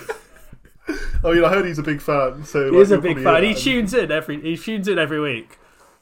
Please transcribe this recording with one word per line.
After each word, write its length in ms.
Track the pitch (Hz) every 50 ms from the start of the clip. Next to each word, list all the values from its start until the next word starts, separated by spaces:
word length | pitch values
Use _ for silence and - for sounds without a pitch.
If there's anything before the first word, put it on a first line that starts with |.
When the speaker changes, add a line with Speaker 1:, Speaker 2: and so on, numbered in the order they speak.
Speaker 1:
<laughs> 840 | - - - - - _ _ - - - - - _ - _ - - - 302 - - - - - -
Speaker 2:
I 80 | 170
mean, 120 | 170 170 170
I 60 | 165
heard 160 | 190 196 185
he's 140 | 180 165 151
a 40 | 143
big 160 | 156 151 143
fan. 440 | - - 147 143 135 131 131 147 147
So, 200 | - - 151 139
Speaker 1:
he 60 | 135
Speaker 2:
like, 100 | 139 180
Speaker 1:
is 100 | 202 196
a 40 | 202
Speaker 2:
you'll 60 | 170
Speaker 1:
big 120 | 156 180 160 139 131
Speaker 2:
probably 0 |
Speaker 1:
fan. 180 | - 165 165 185
Speaker 2:
hear 60 | 220
Speaker 1:
He 40 | 214
Speaker 2:
that. 40 | -
Speaker 1:
tunes 320 | - 277 254 240 226 185 220
in 160 | 247 190 147
every, 280 | 151 156 156 - 147 147
he 140 | 147 160 165 160
tunes 300 | - - 220 214 185 208
in 120 | 190 170
every 200 | 156 143 156 151
week. 380 | 151 147 127 113 113 - - _ _ _ _ _ _ _ _ _